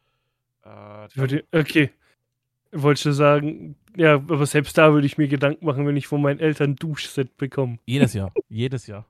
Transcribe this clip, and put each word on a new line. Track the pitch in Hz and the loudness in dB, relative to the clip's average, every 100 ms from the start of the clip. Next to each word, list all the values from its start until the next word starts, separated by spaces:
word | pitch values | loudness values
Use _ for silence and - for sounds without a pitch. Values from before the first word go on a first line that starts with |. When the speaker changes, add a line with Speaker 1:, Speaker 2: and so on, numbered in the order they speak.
| _ _ _ _ _ _ | _ _ _ _ _ _
Speaker 1:
Äh, | 107 104 104 104 104 | -20 -20 -20 -20 -14
Speaker 2:
Über | 131 131 | -6 -4
Speaker 1:
dann | |
Speaker 2:
die, | 151 - | -4 -2
okay. | 165 147 160 139 _ _ _ _ _ _ _ _ | -2 0 2 0 _ _ _ _ _ _ _ _
Wolltest | 160 143 139 147 | -2 0 2 0
du | |
sagen, | 139 147 147 147 - 160 - _ 180 | 2 4 4 0 -8 -16 -18 _ 2
ja, | 160 143 | 4 4
aber | 147 147 | 2 -2
selbst | 143 151 143 170 | 0 0 0 4
da | 156 | 6
würde | 151 139 | 6 2
ich | - | 0
mir | 143 | -2
Gedanken | 139 143 151 | 0 -2 -2
machen, | 160 135 143 | -4 -2 -2
wenn | 143 | -2
ich | - | -2
von | 147 | -2
meinen | 143 143 | -2 0
Eltern | 156 147 143 | -2 0 -2
ein | 139 | -2
Duschset | 160 143 - - 131 - | -6 -8 -8 -6 -6 -6
bekomme. | 139 - 127 117 - | -6 -4 -6 -6 -4
Speaker 1:
Jedes | 135 123 | 2 2
Jahr, | 98 95 - | 0 -6 -6
<laughs> | - | -8
jedes | 110 131 131 - | -6 -4 -6 -10
Jahr. | 101 - | -18 -18